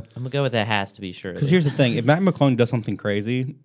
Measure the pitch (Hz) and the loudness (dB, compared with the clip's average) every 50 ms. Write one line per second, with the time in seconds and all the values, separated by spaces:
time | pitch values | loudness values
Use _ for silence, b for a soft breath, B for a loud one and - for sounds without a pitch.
0 | 113 - - 120 123 131 127 139 143 131 117 117 104 107 110 104 98 98 - - | -2 -6 -12 -10 -10 -6 -4 -2 -2 0 0 -2 -2 0 0 -2 -2 -4 -8 -10
1 | 101 92 90 - - 98 87 90 147 135 165 185 160 143 123 - 139 123 117 120 | -12 -10 -10 -10 -10 -10 -6 -2 0 2 4 4 4 2 2 2 2 2 2 0
2 | 113 123 147 170 196 190 165 - 143 139 127 113 120 117 - 120 107 - 101 92 | 2 2 2 4 4 2 2 4 2 2 4 4 2 2 0 -2 -4 -4 -6 -4
3 | - 107 101 101 101 110 123 127 127 131 135 - | -2 -2 -2 -2 -2 -2 -4 -4 -4 -6 -8 -14